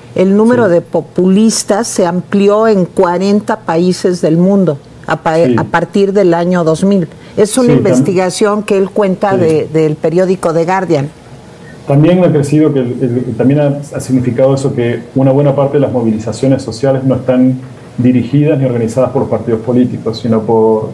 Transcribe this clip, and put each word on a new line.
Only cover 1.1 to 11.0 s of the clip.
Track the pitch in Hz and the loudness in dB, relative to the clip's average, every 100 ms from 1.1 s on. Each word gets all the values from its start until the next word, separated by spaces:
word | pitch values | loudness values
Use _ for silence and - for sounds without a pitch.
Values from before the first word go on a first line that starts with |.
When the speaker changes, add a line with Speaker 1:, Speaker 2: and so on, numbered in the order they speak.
| - 185 190 220 220 - 202 233 | -2 2 4 2 0 -2 -2 -2
Speaker 1:
se | - 175 | -2 -2
amplió | 180 - 202 202 208 226 | -2 -2 0 2 2 2
en | 202 | 2
cuarenta | 170 - 180 180 196 208 208 214 | 0 0 0 0 0 0 -2 -6
países | - 165 180 180 190 175 | -2 0 0 0 -2 0
del | 175 165 | 0 2
mundo | 185 202 170 139 - - - | 2 2 2 -2 -8 -16 -6
a | 160 | -4
pa-, | 165 160 | -2 0
Speaker 2:
Sí. | 139 117 | 2 0
Speaker 1:
a | |
partir | 110 - 170 208 196 | 0 -2 -2 -2 0
del | 196 180 | 2 2
año | 165 175 180 | 2 0 0
dos | 160 160 | 0 0
mil. | 196 196 156 - - - | 0 0 -2 -10 -12 -2
Es | 214 254 | 0 2
una | 240 | 2
Speaker 2:
Sí, | |
tam- | 247 | 2
Speaker 1:
investigación | 208 - 143 180 185 - 208 214 | 2 2 2 0 -2 0 -2 -2
que | 208 196 | 0 0
él | 190 | 0
cuenta | - 202 180 202 | 0 -2 0 -2
Speaker 2:
Sí. | 190 | 0
Speaker 1:
de, | 160 156 110 | 0 0 0
del | 156 156 151 | 0 0 0
periódico | 160 170 185 185 175 | -2 0 0 0 0
The | 165 | 0
Guardian. | 170 190 180 147 | 0 -2 0 -2